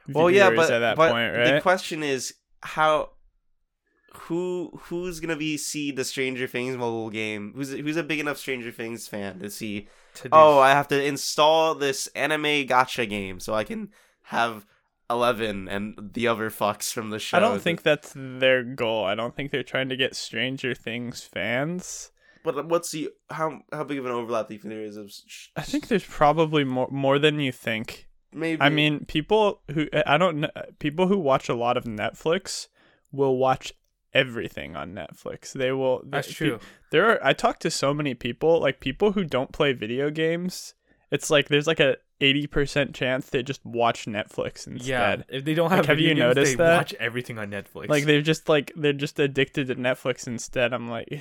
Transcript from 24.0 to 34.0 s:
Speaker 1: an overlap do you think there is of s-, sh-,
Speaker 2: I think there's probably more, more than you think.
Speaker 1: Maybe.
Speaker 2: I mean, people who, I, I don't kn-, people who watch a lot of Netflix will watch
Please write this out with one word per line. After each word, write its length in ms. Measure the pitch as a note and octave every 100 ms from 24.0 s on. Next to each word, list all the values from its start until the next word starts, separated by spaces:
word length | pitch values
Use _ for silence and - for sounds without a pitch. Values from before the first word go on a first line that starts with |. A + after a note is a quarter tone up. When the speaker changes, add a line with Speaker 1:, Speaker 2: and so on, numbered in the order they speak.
| B2+
Speaker 1:
an 60 |
overlap 360 | A#2+ A#2 A#2 G#2
do 60 |
you 60 | G#2+
think 120 | G2+
there 100 | G#2+
is 140 | G#2+ G#2
of 100 | G2+
s-, 140 | - -
sh-, 220 | - - -
Speaker 2:
I 40 |
think 260 | - D4 -
there's 160 | G3 -
probably 580 | - D3 D3+ D#3 D#3
more, 240 | C3+ B2+ B2+
more 280 | C#3 C3+ C#3+
than 200 | D3+ D3+
you 140 | C3+
think. 560 | - A#2+ A2 A2 - - _ _
Speaker 1:
Maybe. 280 | - E3 D#3+
Speaker 2:
I 80 | C#3+
mean, 340 | D3+ D3+ D3
people 560 | - D#3 D3+ G#3+ G#3 - -
who, 140 | D3+ D#3
I, 220 | D3+ D#3
I 40 | D3
don't 220 | F#3 D3
kn-, 100 | D3+ - - -
people 280 | D3+ D#3 F#3
who 100 | G3
watch 320 | C#3 C3+ -
a 40 |
lot 220 | A#2+ A#2+ A#2+
of 80 |
Netflix 840 | A#2 G#2 G#2 - D#3 F#3 - - - _ _ _ _
will 240 | C#3 C3+ B2+
watch 380 | C3 C3 - - _ _